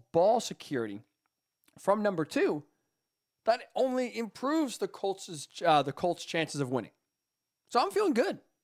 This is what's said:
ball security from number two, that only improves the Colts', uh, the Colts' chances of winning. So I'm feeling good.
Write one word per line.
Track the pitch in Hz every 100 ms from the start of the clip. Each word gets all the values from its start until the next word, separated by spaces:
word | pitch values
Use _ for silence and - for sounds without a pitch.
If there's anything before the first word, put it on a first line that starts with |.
| _
ball | 170 196 233
security | - - - 135 110 101 _ _ _ _ _ _ _ -
from | - 214
number | 208 170 151
two, | 277 359 156 - _ _ _ _ _ _ _
that | - 240 - -
only | 262 254 247 214
improves | 226 - 254 320 269 -
the | 196
Colts', | - 196 185 - 151 - -
uh, | 170 151
the | 139
Colts' | - 180 160
chances | - 165 156 143
of | 127
winning. | 127 78 _ _ _ _ _ _ _ _
So | 233
I'm | 359
feeling | 392 403
good. | 233 370 226 _ _